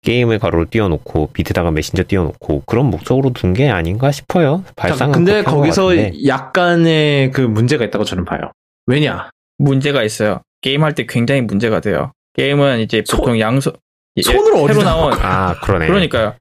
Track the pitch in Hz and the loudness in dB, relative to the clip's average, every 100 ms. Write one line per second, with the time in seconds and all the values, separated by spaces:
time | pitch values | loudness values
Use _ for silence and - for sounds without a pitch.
0 | - 123 120 110 90 85 82 113 101 78 | 0 0 0 0 0 0 0 -2 0 -2
1 | - 80 76 - 80 - 85 78 - - | -4 -4 -2 -4 -4 -2 0 -2 -2 -4
2 | 90 95 78 - - 73 - 113 135 - | -2 -2 -2 -6 -4 -4 0 0 0 -2
3 | - 127 135 120 92 98 143 95 82 101 | -2 0 0 0 -2 2 0 0 -2 -2
4 | 135 143 - 185 147 170 190 - - 131 | -2 -2 -2 0 2 0 -6 -6 -4 0
5 | 131 147 175 208 208 151 147 185 190 180 | 0 2 2 2 2 2 2 2 2 2
6 | 107 - 135 131 135 185 175 170 165 156 | 0 0 -2 -2 -2 0 2 4 4 4
7 | 151 143 135 131 127 107 123 147 107 104 | 2 2 0 0 0 2 2 2 0 -2
8 | 101 92 92 90 - _ _ _ - 139 | -4 -4 -6 -6 -8 _ _ _ -2 0
9 | 143 90 - _ _ - 143 135 143 139 | 0 -4 -12 _ _ -2 0 2 0 0
10 | 107 - 107 92 _ _ 127 143 156 143 | -2 -2 -2 -2 _ _ -4 0 0 -2
11 | 113 117 117 135 113 101 113 98 104 78 | -4 -2 0 0 0 -2 0 -2 -2 -4
12 | 95 _ _ - 135 143 143 120 110 113 | -4 _ _ -4 0 2 2 0 -2 -2
13 | 107 - 131 117 110 131 156 - _ _ | 0 -2 0 0 0 0 -2 -8 _ _
14 | _ - - 392 440 415 143 214 196 165 | _ -4 0 2 4 4 4 4 2 2
15 | 156 - 95 92 92 87 - 92 80 190 | 0 0 0 0 0 -2 -2 0 2 0
16 | 170 120 107 - | 0 0 -2 -6